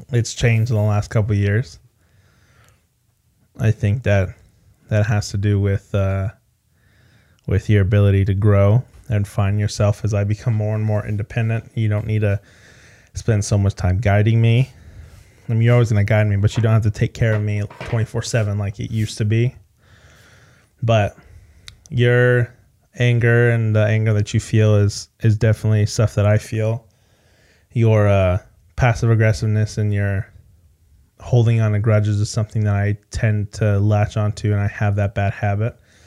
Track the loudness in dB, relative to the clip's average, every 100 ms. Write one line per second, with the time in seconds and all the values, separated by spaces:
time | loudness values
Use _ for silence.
0 | -4 -4 -4 -2 0 0 0 0 0 -2
1 | -2 -4 -2 0 0 -2 -4 -12 _ _
2 | _ _ _ _ _ _ _ _ _ _
3 | _ _ _ _ _ -2 -2 0 -2 -2
4 | 0 0 0 -6 _ _ _ _ _ -2
5 | 0 -2 -4 -4 0 0 0 -2 -4 -4
6 | -2 -2 -6 -10 _ _ _ _ _ _
7 | _ _ _ _ -4 -2 2 2 4 4
8 | 4 2 2 2 2 4 4 2 0 -10
9 | -6 -4 -4 -2 -2 0 -2 0 -2 -2
10 | -4 -2 -2 -4 -2 -2 -2 -4 -2 -4
11 | -4 -6 -6 -4 -4 -4 -6 -4 -2 -2
12 | -2 -2 0 -2 -6 _ -20 -20 -20 -20
13 | _ -8 -2 -2 0 0 0 -2 -2 0
14 | 2 2 2 2 2 2 0 -6 -20 -20
15 | -20 -20 -20 _ -4 0 2 2 2 2
16 | 2 2 2 0 0 0 2 2 0 -2
17 | -4 -2 -2 -2 -2 -4 -6 -10 -6 -4
18 | -4 -6 -4 -4 -2 -4 -6 -8 -6 -4
19 | -4 -4 -2 0 0 -4 _ _ _ _
20 | -20 -20 _ -20 _ _ _ _ 0 0
21 | 0 -6 -20 -20 -20 _ -20 -20 -8 0
22 | 2 4 4 2 0 -6 _ _ _ -2
23 | 0 2 2 4 4 2 0 2 2 2
24 | 0 0 0 -4 0 2 4 4 2 -2
25 | -12 _ 0 2 2 0 0 0 0 0
26 | -2 0 2 0 -2 -4 -4 -4 -10 _
27 | _ _ _ _ _ _ _ 0 2 4
28 | 4 4 2 0 -6 _ _ -2 0 0
29 | 2 2 2 0 -2 0 -2 -2 -2 -2
30 | -2 -4 -6 -14 _ _ _ _ _ _
31 | _ _ -2 2 2 2 0 0 0 2
32 | 2 0 -2 -4 -4 -2 0 0 -2 -4
33 | _ -4 -2 -2 -4 -2 0 2 2 2
34 | 0 -2 -4 -4 -2 -2 -2 -2 -2 -2
35 | -2 -2 -4 -2 -4 -2 -4 -8 _ _